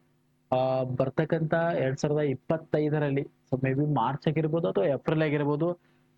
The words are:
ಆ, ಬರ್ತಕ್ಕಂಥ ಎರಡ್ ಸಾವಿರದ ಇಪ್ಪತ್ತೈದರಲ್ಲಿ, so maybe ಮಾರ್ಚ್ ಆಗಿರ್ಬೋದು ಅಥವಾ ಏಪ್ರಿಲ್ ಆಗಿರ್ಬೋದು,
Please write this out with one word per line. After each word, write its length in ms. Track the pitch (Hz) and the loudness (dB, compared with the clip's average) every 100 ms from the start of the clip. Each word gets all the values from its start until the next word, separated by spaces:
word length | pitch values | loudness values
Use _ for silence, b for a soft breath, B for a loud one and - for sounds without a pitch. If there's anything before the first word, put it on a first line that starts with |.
| _ _ _ _ - | _ _ _ _ -4
ಆ, 300 | 127 131 131 | -2 0 0
ಬರ್ತಕ್ಕಂಥ 720 | 127 123 131 - 156 165 156 | 0 0 -2 0 0 0 0
ಎರಡ್ 440 | 165 165 160 131 139 | 0 0 0 -2 0
ಸಾವಿರದ 220 | 151 147 | -2 0
ಇಪ್ಪತ್ತೈದರಲ್ಲಿ, 1000 | 147 127 - 160 - 151 151 151 147 139 | 0 -2 -2 -4 0 0 2 2 0 0
so 400 | 143 _ - 127 | -4 _ -6 -2
maybe 300 | 131 131 151 | 0 0 0
ಮಾರ್ಚ್ 340 | 135 117 143 160 | 0 0 -2 -2
ಆಗಿರ್ಬೋದು 400 | 156 156 160 185 | 0 0 0 0
ಅಥವಾ 160 | - | 0
ಏಪ್ರಿಲ್ 380 | 160 139 - 156 | 0 0 0 0
ಆಗಿರ್ಬೋದು, 500 | 156 147 147 147 170 175 b b b | 2 0 0 0 -2 -4 b b b